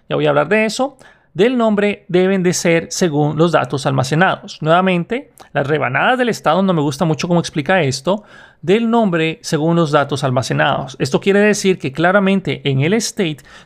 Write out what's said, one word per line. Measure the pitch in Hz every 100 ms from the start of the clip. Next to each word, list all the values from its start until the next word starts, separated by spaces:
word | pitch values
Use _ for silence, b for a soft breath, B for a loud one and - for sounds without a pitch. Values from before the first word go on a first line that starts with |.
| -
ya | 147
voy | 147
a |
hablar | 143 147
de | 214 220
eso, | - 269 - b b b
del | 156 226 254
nombre | 226 202 208 196 -
deben | 175 185 196
de | 175
ser | - 175 165 -
según | - 180 143 147 156
los | 170
datos | 151 131 143 139
almacenados. | 135 131 156 185 - 202 -
Nuevamente, | 151 175 190 180 170 247 - _ B
las | 143 135
rebanadas | 151 123 135 196 254
del | 240
estado, | - 156 170
no | 196
me | 165
gusta | 147 135
mucho | 170 151 175
cómo | 175
explica | 160 170 139 190
esto, | 139 127 175 208 B B B B
del | 151 214 226
nombre | 233 208 170 160 156
según | - 151 160
los | 170 156
datos | 147 139 139
almacenados. | 139 123 - 143 151 147 139 -
Esto | 139 180
quiere | 196 202
decir | 208 202 190 175
que | 151
claramente | 135 175 202 190 196 156 131
en | 143 131
el | 151
state | 226 - - 170 151 - B